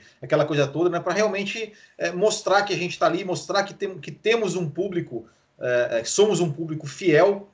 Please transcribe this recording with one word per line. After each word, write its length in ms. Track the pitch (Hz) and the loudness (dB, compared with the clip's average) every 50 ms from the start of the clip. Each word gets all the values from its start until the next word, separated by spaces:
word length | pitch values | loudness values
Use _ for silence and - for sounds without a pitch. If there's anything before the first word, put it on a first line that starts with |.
| - - _ _ | -16 -20 _ _
aquela 240 | - 135 151 151 143 | -4 0 2 2 2
coisa 200 | 143 156 147 139 | 2 2 0 0
toda, 240 | 135 139 151 175 175 | 0 0 0 0 0
né, 120 | 170 170 | 0 -2
pra 120 | - 185 170 | -2 -2 0
realmente, 600 | 202 214 202 190 196 202 214 233 226 220 208 - _ _ _ _ | 2 2 2 0 -2 -4 -6 -6 -8 -8 -10 -12 _ _ _ _
é, 120 | - 170 170 | -6 -4 -4
mostrar 540 | 180 180 202 214 - - - - 185 202 - | 0 2 2 2 2 0 0 2 2 2 2
que 80 | 202 | 0
a 60 | 180 | -2
gente 200 | 147 175 170 - | -2 -4 -4 -2
tá 80 | - 175 | 0 0
ali, 180 | 160 170 185 196 | 2 2 0 -2
mostrar 380 | 185 175 147 - - 180 196 196 | -4 -6 -6 -4 -2 -2 -2 -2
que 100 | 196 - | -2 -6
tem, 260 | - 202 190 185 151 | -8 -8 -8 -8 -8
que 120 | - - | -12 -14
temos 440 | 143 - - 208 233 233 214 185 160 | -12 -4 0 2 2 2 2 -2 -2
um 140 | 185 175 143 | -2 -4 -4
público, 580 | - 165 190 202 180 170 147 - 120 113 113 - _ _ _ _ _ - | -4 -4 -4 -4 -4 -4 -6 -6 -8 -12 -12 -14 _ _ _ _ _ -6
é, 380 | - 127 123 120 120 - - | -4 0 0 0 0 0 -2
é, 40 | 113 | -4
que 80 | 113 - | -4 0
somos 300 | - - 208 214 190 165 | 2 4 4 4 4 2
um 100 | 175 156 | 0 0
público 380 | 139 156 165 156 156 143 - | -2 -4 -6 -6 -6 -8 -8
fiel, 600 | - - - 196 175 151 156 180 202 202 202 - - | -10 -10 -2 2 4 6 6 6 6 4 0 -6 -14